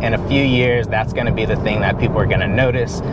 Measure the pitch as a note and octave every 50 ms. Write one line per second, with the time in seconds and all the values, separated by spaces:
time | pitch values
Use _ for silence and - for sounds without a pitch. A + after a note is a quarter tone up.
0 | - A2+ A#2 - - - C#3 C#3 C#3 C3+ B2+ B2 B2 B2 A#2+ A#2+ A2+ G#2 A2+ A2
1 | A2 - - C3 A#2+ A2+ - A2+ A2 G#2+ G#2+ F#2+ - G#2+ G#2 G#2+ G2 F#2+ G2+ -
2 | - - - A2 G2+ G2 G2+ F#2 F#2+ F#2 G2 A#2+ C3 B2+ B2 B2+ A#2 A2+ - -
3 | - -